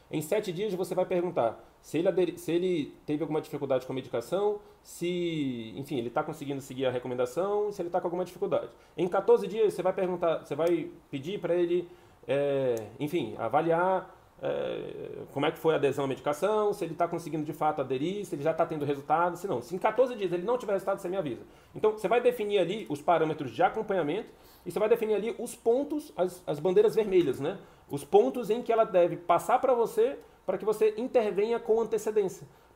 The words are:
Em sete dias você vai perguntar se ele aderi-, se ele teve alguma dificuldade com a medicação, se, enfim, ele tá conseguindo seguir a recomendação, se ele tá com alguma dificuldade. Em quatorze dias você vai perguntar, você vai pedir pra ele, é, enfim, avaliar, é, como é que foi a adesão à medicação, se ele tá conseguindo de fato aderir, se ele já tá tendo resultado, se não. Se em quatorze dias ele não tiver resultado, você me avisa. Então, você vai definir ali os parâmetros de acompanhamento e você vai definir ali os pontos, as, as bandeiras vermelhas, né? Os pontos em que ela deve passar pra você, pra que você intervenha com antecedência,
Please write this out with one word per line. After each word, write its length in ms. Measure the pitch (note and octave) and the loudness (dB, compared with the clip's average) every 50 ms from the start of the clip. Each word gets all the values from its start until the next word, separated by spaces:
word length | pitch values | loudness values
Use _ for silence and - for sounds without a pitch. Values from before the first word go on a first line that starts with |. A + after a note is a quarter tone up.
| - - | -12 -6
Em 100 | - D#3 | -6 -4
sete 320 | D3+ - G3 G#3+ G#3 F#3+ E3+ | -2 0 0 0 0 -2 -4
dias 220 | D#3+ G#3 A3 F3+ | -4 -4 -2 -2
você 200 | E3+ F#3+ F3+ F#3 | -2 -4 -2 0
vai 120 | E3 F#3 | 0 0
perguntar 580 | F3+ F#3+ F3 F3 F3+ D3+ D3 B2 A2+ G#2+ - - - - _ | 0 0 0 0 0 0 0 0 0 0 -4 -12 -20 -20 _
se 160 | - - - | -12 -6 -2
ele 120 | C#3+ F3 F#3+ | 0 2 2
aderi-, 280 | F3+ F#3 F3+ E3 - | 2 2 2 0 0
se 160 | - - - D#3+ | -4 -4 -2 0
ele 420 | F3 F3+ F#3 F3+ E3 C3+ - - - - | 0 2 2 0 0 -2 -4 -8 -10 -6
teve 160 | - D3+ D3+ D#3+ | -4 -4 -2 -2
alguma 180 | D3 D3+ D#3 | -2 -2 -2
dificuldade 460 | D3 - - C#3+ C#3 C3+ C3+ B2+ - | -4 -4 -6 -6 -2 0 0 0 -2
com 60 | - B2+ | -2 -6
a 20 | |
medicação, 640 | C3 B2 - - A#2+ - - - F#3 G3+ G#3 G#3 G#3 - - - _ _ | -6 -6 -4 -4 -6 -4 -2 -2 0 0 0 0 -2 -6 -14 -20 _ _
se, 880 | - - - E3+ F3 F3+ F3 F3 E3+ E3 D#3 C#3+ C3+ B2 A#2 A2+ A2 - | -20 -10 -6 -4 -2 -2 -2 -2 -2 -2 -2 -2 -2 -4 -6 -8 -10 -10
enfim, 200 | - C3+ C3+ D#3+ | -10 -8 -6 -4
ele 140 | B2+ A#2 A#2+ | -4 -4 -2
tá 120 | - D3 D3+ | -2 -2 -2
conseguindo 380 | E3+ D3+ - C#3+ C3+ C#3+ C3+ | -2 -4 -8 -6 -6 -6 -6
seguir 240 | C3 - C3 B2+ C3+ | -8 -10 -6 -2 0
a 60 | C3 | 0
recomendação, 800 | B2 B2 - C3 B2 B2 B2+ B2 - E3 F3+ G3+ G#3 G#3 G#3 G#3 G3+ | 0 -2 -4 -4 -2 -2 -2 -2 0 -2 0 0 0 0 0 -2 -4
se 80 | - | -4
ele 80 | F3 E3+ | -4 -2
tá 120 | F3 F3+ | -2 -2
com 60 | - F#3 | -2 -2
alguma 160 | E3+ F3+ F#3 | -2 -4 -4
dificuldade. 440 | F3+ - - G3+ G3 D#3 A#2+ - - - - - - - - | -6 -6 -6 -4 -2 0 -2 -2 -4 -12 -18 -20 -12 -6 -2
Em 100 | E3 F#3 | -2 0
quatorze 380 | - G3 F#3+ - A#3+ A3 F#3+ | 2 2 4 6 6 6 4
dias 260 | F#3 F#3 A3 A3 G3 - | 2 0 2 2 2 2
você 100 | - E3+ | 2 0
vai 100 | F#3 F#3 | 0 0
perguntar, 520 | F#3 F#3+ F3+ F#3 E3+ F3 E3+ D#3 - - | 0 0 -2 -2 0 0 0 0 0 -2
você 100 | - D3 | -6 -2
vai 360 | C3+ D#3+ E3+ F3 E3 D3+ - - - - _ | 0 2 2 2 0 0 -4 -10 -16 -14 _
pedir 300 | - C#3 B2+ D#3+ G3+ G3 | -10 -8 -6 -6 -6 -4
pra 140 | - E3+ E3+ | -2 0 0
ele, 340 | F3 F3 E3+ F3 F3+ E3+ F3 - - - - - _ - | 2 2 2 2 0 -2 -4 -10 -20 -20 -20 -20 _ -6
é, 480 | - C3 C#3 C#3+ C#3+ C#3 C#3 C3+ B2+ A#2+ A2+ G#2+ G#2 A2 - | -2 0 0 2 2 2 2 2 2 0 0 -2 -8 -8 -6
enfim, 360 | C#3 D3+ F3+ E3+ C#3 G#2+ G#2 - | -4 -2 -2 -2 -2 -4 -4 -4
avaliar, 760 | A2+ A2+ A2 D3 E3 E3 E3 E3 F3 F#3 F#3+ F#3 - - - - - _ _ - - | -2 0 2 2 2 4 2 2 4 2 2 0 -2 -4 -12 -20 -20 _ _ -8 -6
é, 800 | C#3 C#3+ C#3+ - B2+ - - - G1+ G1+ - - - - - - - - | -4 -2 -2 -2 -4 -4 -6 -6 -8 -10 -10 -10 -10 -10 -12 -12 -10 -4
como 140 | C#3 C#3+ | -2 -2
é 60 | D#3 E3 | -2 -2
que 60 | - | 0
foi 160 | - D#3+ D#3 | 0 2 2
a 20 | |
adesão 280 | D3 C#3 C#3 B2+ C3+ C#3 | 2 2 2 2 0 -2
à 40 | C3+ | -2
medicação, 640 | C3+ - - D3 D3 - - G3 G#3+ G#3+ G#3 G#3 G3+ | -2 -4 -2 -4 -2 0 0 0 2 2 2 0 0
se 120 | - F3 | -2 -4
ele 100 | D#3+ E3 | -6 -2
tá 120 | - F3 | -2 -2
conseguindo 380 | E3 E3+ E3 E3 D#3 D3 E3 D3+ | -2 -2 -4 -6 -4 -4 -4 -4
de 80 | D3 E3+ | -4 -4
fato 280 | - D#3+ D3+ D#3 - | -2 0 0 0 0
aderir, 460 | C#3 B2+ C3+ C3 C#3+ E3+ F#3+ G#3 G3+ | -2 -2 -2 -2 -2 -2 -4 -4 -6
se 80 | - - | -8 -6
ele 80 | D3 C#3 | -2 0
já 100 | D#3+ D#3+ | 0 2
tá 140 | E3 E3+ | 2 0
tendo 180 | D#3+ E3 D#3 D3 | 0 0 -2 -2
resultado, 520 | C#3+ C#3+ C#3 C#3 - D3+ D#3+ F3 F3+ E3+ | -2 -2 -2 -2 0 2 2 2 2 0
se 100 | - - | -2 -4
não. 160 | G3 E3 B2 A#2 | -4 -4 -4 -4
Se 120 | - F3+ | -6 -4
em 40 | F#3+ | -2
quatorze 360 | - A3 G#3+ - B3+ B3+ B3 | 0 2 4 4 2 2 2
dias 160 | G#3+ G3 F3+ E3 | -2 -4 -2 -2
ele 120 | F3+ F3+ | -2 -2
não 140 | G#3 B3 B3 | 0 -2 -2
tiver 140 | - G#3 G3+ | -2 -2 -2
resultado, 260 | F#3+ F#3+ F#3+ G3 F#3+ | -2 0 -2 -4 -4
você 100 | - F3 | -4 -4
me 80 | F3+ | -4
avisa. 260 | G3 E3+ C#3+ A2+ A2+ - - - - - - - | -4 -4 -4 -6 -8 -10 -16 -20 -20 -20 -18 -6
Então, 180 | - - G#3+ G#3+ | 0 0 2 2
você 160 | G#3+ - F3+ | 2 0 2
vai 120 | A3+ B3 | 2 4
definir 380 | A#3+ B3 A#3+ - G#3+ G#3 G3+ G3+ | 4 4 2 2 0 2 2 2
ali 260 | F3 E3 F#3+ A3+ F#3+ - | 2 2 0 -4 -4 -6
os 100 | D3 - | -6 -2
parâmetros 520 | - - F3 D#3+ D#3+ D#3 - - - B2+ A2 | 2 4 4 4 4 2 0 -2 -6 -6 0
de 100 | A#2 E3+ | 2 2
acompanhamento 680 | G3+ G#3 A3 A3 G#3+ G3 F#3 D#3+ C#3+ D3+ G#3 A#3 - - - - - - - - | 2 2 0 -2 0 0 0 0 0 0 -2 -4 -8 -12 -20 -20 -20 -20 -16 -10
e 40 | - | -6
você 80 | E3+ G3 | -2 0
vai 100 | G#3+ G#3+ | 2 4
definir 260 | A3+ A#3 A3+ G#3+ G#3+ | 4 4 2 2 0
ali 200 | G3 G3 A#3 G#3+ - | 0 0 -2 -4 -6
os 160 | A3 A#3 - | -8 -10 -10
pontos, 580 | - - A#3 A#3 C4 C#4+ C#4+ D#4 D4+ D4 - - | -4 2 2 2 2 2 0 -4 -6 -6 -6 -4
as, 260 | - F3+ F#3 F3+ - - | -2 -2 -2 -2 -6 -8
as 120 | - D#3+ C#3+ | -6 -4 -2
bandeiras 360 | D3 F#3+ F#3 G3+ G#3+ A3 D#3 | 0 2 4 4 4 4 4
vermelhas, 460 | G3+ A3 G3+ F#3+ F#3 E3 C#3+ B2 A2+ | 2 2 4 4 4 4 4 2 -2
né? 180 | C3+ D#3 G3+ F#3+ - - - - - - | -2 -4 -4 -6 -10 -20 -20 -20 -12 -8
Os 140 | - C#3+ - | -8 -8 0
pontos 460 | - - G3+ A3+ C4 C4 B3+ A#3+ F3+ | 4 6 6 6 6 2 -2 -2 -2
em 120 | G#3+ B3 A#3+ | -2 -2 0
que 100 | - A3+ | 2 4
ela 120 | A3 A3+ | 4 4
deve 320 | - F3+ F3+ F3 F3 D#3+ | 4 4 4 4 4 2
passar 420 | - - - F3 E3+ - - A3+ B3 | 0 0 2 2 2 4 2 2 2
pra 140 | - C4 B3+ | 4 4 4
você, 440 | A#3 A3+ F#3 - G#3+ A3 B3+ C#4+ C#4+ - - - _ _ | 4 2 0 2 2 2 2 0 -4 -12 -18 -20 _ _
pra 100 | - F#3+ | -4 -4
que 80 | F#3 - | -2 0
você 300 | G#3 G#3+ G#3+ A3 A3 G#3+ | -2 0 2 2 2 2
intervenha 600 | G#3+ A#3+ C4 - B3+ A3 G#3+ F#3+ F3+ G#3 A3+ A#3 A3+ | 0 -2 0 2 2 2 2 2 0 0 0 0 0
com 220 | A#3 - A3 A3+ | 2 2 2 2
antecedência, 680 | A3+ G#3+ A3+ G#3+ - A3+ G#3+ G#3+ G3+ F3+ - - - - - _ _ - - | 2 0 -2 -2 -2 0 2 2 2 0 -2 -8 -14 -20 -20 _ _ -14 -8